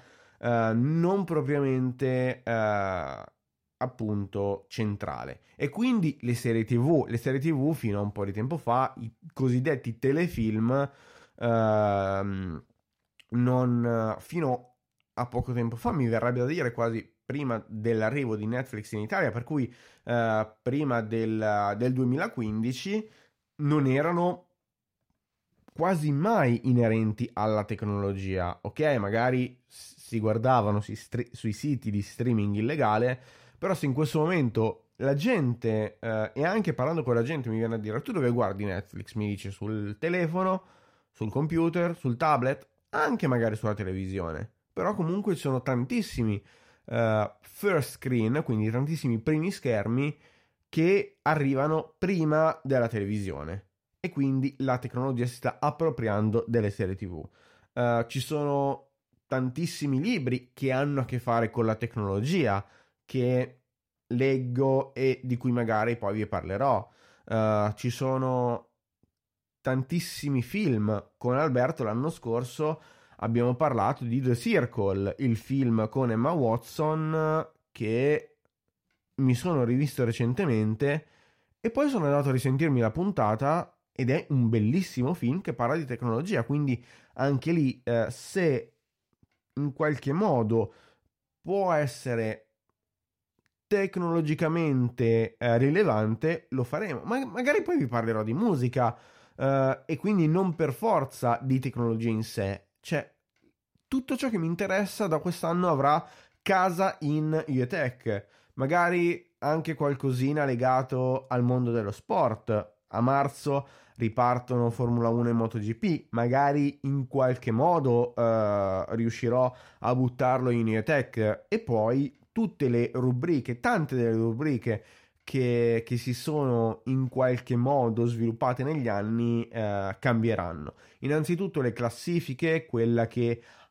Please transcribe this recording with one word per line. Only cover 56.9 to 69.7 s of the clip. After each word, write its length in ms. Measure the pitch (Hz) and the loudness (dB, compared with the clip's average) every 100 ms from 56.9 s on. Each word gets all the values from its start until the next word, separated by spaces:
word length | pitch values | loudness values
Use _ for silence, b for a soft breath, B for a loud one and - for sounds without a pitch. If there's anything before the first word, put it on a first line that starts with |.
| 98 | -4
T 100 | 92 | -8
V. 180 | 80 - b b b b | -10 -14 b b b b
Eh, 320 | 123 120 117 117 | -2 2 2 0
ci 120 | 131 | -6
sono 680 | 127 151 143 143 139 139 _ _ _ _ - | -4 -2 0 0 0 -2 _ _ _ _ -6
tantissimi 720 | 131 127 127 165 - 143 131 | -2 -2 -2 -6 -4 -2 0
libri 500 | 208 202 127 123 - | 0 -2 0 -2 -6
che 180 | - 131 | -6 -2
hanno 300 | 131 147 139 | 0 0 -2
a 40 | 120 | -2
che 140 | 123 | -4
fare 320 | 123 117 113 | 0 2 2
con 140 | 120 110 | 0 0
la 100 | 110 | 0
tecnologia, 880 | 117 110 98 98 131 185 117 98 b b b _ - | -4 -2 -2 0 0 2 2 0 b b b _ -6
che 520 | 131 123 127 123 - _ _ _ _ - | -2 2 0 -2 -8 _ _ _ _ -4
leggo 800 | 120 135 135 123 123 135 135 135 | 0 2 0 0 0 2 2 0
e 280 | 123 131 127 | 0 0 0
di 140 | 127 120 | -2 -2
cui 140 | 127 | 0
magari 460 | 120 113 107 113 120 | 0 2 2 0 0
poi 180 | 101 107 | -2 -2
vi 100 | 101 | -2
parlerò. 640 | 92 90 101 135 104 - b b b - | -4 -4 0 2 0 -2 b b b -4
Eh, 480 | 110 110 104 104 - | 0 2 2 0 -2
ci 140 | 123 | -4
sono 800 | - 131 131 131 127 120 117 - _ _ _ _ _ _ _ _ _ | -2 -2 0 0 0 0 -2 -8 _ _ _ _ _ _ _ _ _
tantissimi 800 | 135 | -2